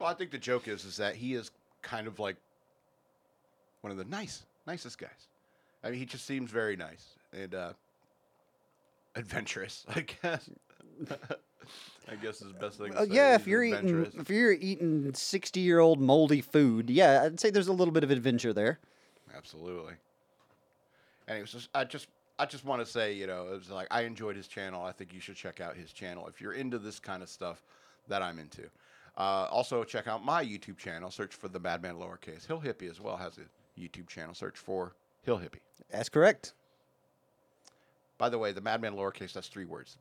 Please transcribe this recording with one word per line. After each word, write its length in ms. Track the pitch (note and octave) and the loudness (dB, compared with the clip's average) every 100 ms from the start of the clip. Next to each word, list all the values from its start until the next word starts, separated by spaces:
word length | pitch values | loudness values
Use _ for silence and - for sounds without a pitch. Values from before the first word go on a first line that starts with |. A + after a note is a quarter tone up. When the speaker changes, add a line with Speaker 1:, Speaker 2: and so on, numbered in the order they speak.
Speaker 1:
Well, 80 | E3+ | -4
I 60 | |
think 160 | E3+ F3+ | -4 -6
the 60 | C#3 | -6
joke 300 | A#2 B2 A#2+ | 0 -2 0
is, 160 | G2+ | -8
is 120 | F#2+ F2+ | -8 -4
that 200 | G#2 G#2+ | -4 -4
he 180 | B2 | -6
is 160 | B2+ G#2+ _ _ _ | -6 -8 _ _ _
kind 240 | - A#2 A2 | -10 -8 -8
of, 120 | G#2 | -6
like, 180 | G2+ F#2 _ _ _ _ _ _ _ _ _ _ _ _ _ _ | -6 -6 _ _ _ _ _ _ _ _ _ _ _ _ _ _
one 80 | G#2 | -12
of 80 | G2 | -10
the 60 | F#2+ | -8
nice, 380 | G3 G#3 - - _ - | -10 -10 -14 -18 _ -12
nicest 300 | E3+ B2 - | -12 -12 -16
guys. 300 | - - _ _ _ _ _ _ | -18 -18 _ _ _ _ _ _
I 60 | A2 | -10
mean, 80 | B2 | -8
he 80 | B2+ | -8
just 180 | C3 | -12
seems 260 | - C#3 B2 | -6 -6 -4
very 240 | A2 A2 F#2+ | -2 -2 -2
nice 280 | E2 D#2+ - _ _ | -8 -14 -20 _ _
and, 200 | - F#2+ | -14 -10
uh, 180 | F#2 F2 F2 _ _ _ _ _ _ _ _ _ _ _ _ _ | -8 -8 -12 _ _ _ _ _ _ _ _ _ _ _ _ _
adventurous, 680 | - A2 G#2+ G#2 - A#2 - - | -12 -6 -6 -6 -8 -8 -12 -8
<laughs> 60 | |
I 60 | - | -8
guess. 480 | D#3 - F3 D#3+ - - _ - - C3+ C#3+ | -6 -6 -4 -4 -6 -20 _ -20 -20 -14 -10
<laughs> 20 | C#3+ B2+ - _ _ - - - - - | -10 -10 -12 _ _ -20 -20 -20 -20 -16
I 60 | G#2+ | -10
guess 240 | A2 G#2 | -10 -10
is 100 | G2+ | -14
the 60 | F#2 | -10
best 200 | G#2 - | -10 -8
thing 120 | G#2 | -6
to 60 | - | 0
Speaker 2:
Uh, 40 | G#3+ | 2
Speaker 1:
say. 60 | |
Speaker 2:
yeah, 220 | G#3+ C#4 | 6 8
if 80 | A#3 | 8
Speaker 1:
He's 60 | G3 | 6
Speaker 2:
you're 140 | G#3+ | 4
eating, 140 | A#3+ G#3+ F#3+ | 4 4 4
Speaker 1:
adventurous. 240 | E3 E3 | 2 2
Speaker 2:
if 160 | - D3+ | -4 -2
you're 220 | G3+ A#3+ | 4 6
eating 640 | F3+ F#3+ G3 E3+ D#3 C#3 | 6 2 0 2 2 0
sixty-year-old 840 | C3 - G3 - F#3 F3+ E3+ E3 D#3 | -4 -2 -4 -2 0 6 10 10 8
moldy 400 | C3 C#3+ D#3 D3 | 8 8 8 6
food, 480 | B2+ D3+ C#3 A2+ A#2 | 6 6 8 6 4
yeah, 320 | C3 F3+ C#3 | 8 10 10
I'd 140 | D3 E3+ | 6 2
say 120 | A3 | 2
there's 180 | G#3 F#3 | 4 2
a 40 | |
little 200 | F#3+ F3+ | 4 6
bit 100 | D#3+ | 4
of 80 | D3 | 4
adventure 420 | C3+ B2 A#2+ A#2+ | 4 4 2 2
there. 260 | G#2 G#2+ D#3+ _ _ _ _ - | 2 2 0 _ _ _ _ -20
Speaker 1:
Absolutely. 600 | - - D#2 E2+ F2+ D#2+ E2+ _ _ _ _ _ _ _ _ _ _ _ _ - | -20 -20 -16 -12 -10 -12 -16 _ _ _ _ _ _ _ _ _ _ _ _ -10
Anyways, 260 | A2 G#2 | -10 -8
just, 160 | A#2+ A#2+ | -14 -6
I 100 | C#3 | -2
just, 240 | C3 D3+ - _ _ - | -2 -6 -14 _ _ -4
I 60 | D3 | -4
just 180 | C#3 C#3 | -4 -4
wanna 180 | B2+ | -4
say, 300 | A2+ A#2+ G#2+ | -2 0 0
you 120 | G2+ F#2+ | -2 -4
know, 200 | F#2 F2+ | -6 -6
it 60 | |
was 180 | G2 F2+ | -10 -8
like, 160 | F#2+ - | -10 -2
I 120 | A#2 | -2
enjoyed 340 | A#2 A2 A2 G2 | -2 -4 -8 -8
his 100 | F#2 | -10
channel. 360 | - G2 F#2 | -10 -8 -6
I 80 | F2+ | -8
think 220 | F#2 F2+ | -10 -14
you 60 | F2+ | -14
should 160 | - F#2+ | -16 -12
check 220 | F#2+ E2+ | -12 -10
out 140 | E2+ | -10
his 160 | C#2+ E2 | -10 -14
channel. 340 | - F#2+ F2+ E2 | -12 -12 -10 -12
If 140 | - | -12
you're 120 | G2+ | -10
into 260 | G2+ C3 A#2+ | -6 -4 -4
this 200 | G#2 G#2 | -8 -12
kind 220 | - F#2 | -10 -12
of 80 | F2+ | -12
stuff 320 | - F2 E2+ _ _ _ _ _ | -10 -10 -10 _ _ _ _ _
that 120 | G2 | -4
I'm 160 | F#2 E2 | -4 -6
into. 260 | D2+ - D#2 _ _ - - - | -16 -18 -20 _ _ -20 -20 -4
Uh, 300 | G2 G2 F#2+ | 0 0 0
also, 340 | A2+ B2 B2 | 0 0 -2
check 220 | A2 A#2 G#2 | -4 -6 -4
out 160 | A2 | -6
my 220 | A#2+ E3 | -2 -2
YouTube 320 | C#3 G#2 - F#2 | -2 -8 -14 -14
channel. 340 | - E2 F#2 | -10 -10 -10
Search 240 | - G2+ | -10 -10
for 140 | - G2+ | -10 -12
the 100 | F#2 | -8
Madman 340 | F2 E2+ F2 F2 | -4 -4 -6 -10
Lowercase. 480 | F2 F2 - D#2+ - | -12 -14 -16 -18 -10
Hill 140 | D#3+ | -8
Hippie 300 | C#3+ A2 F2+ | -6 -8 -10
as 100 | F2 | -10
well 160 | G#2 F#2+ | -10 -8
has 220 | F2+ - | -10 -14
a 420 | D#2 _ _ - | -20 _ _ -16
YouTube 260 | F2 - F2 | -16 -14 -16
channel. 260 | - D#2+ | -14 -12
Search 240 | F2 - - | -10 -10 -10
for 340 | - F#2+ F2+ - _ _ | -8 -6 -6 -12 _ _
Hill 160 | - A2+ | -2 -2
Hippie. 220 | F2 - _ _ - | -2 -14 _ _ -12
Speaker 2:
That's 180 | G#2 A2+ | -6 0
correct. 420 | D3+ F3 - - - _ _ _ _ _ _ _ _ _ _ _ _ _ _ _ _ | 6 6 6 -4 -20 _ _ _ _ _ _ _ _ _ _ _ _ _ _ _ _
Speaker 1:
By 100 | A#2 | 0
the 100 | A#2 | 0
way, 140 | G#2+ | -2
the 80 | G2 | -4
Madman 340 | G#2 A2+ A2+ G2+ | -2 -2 -2 -4
Lowercase, 360 | G2 - F#2 | -6 -6 -12
that's 160 | F#2+ - | -12 -14
three 160 | - | -12
words. 320 | F2 E2 - - | -12 -12 -14 -10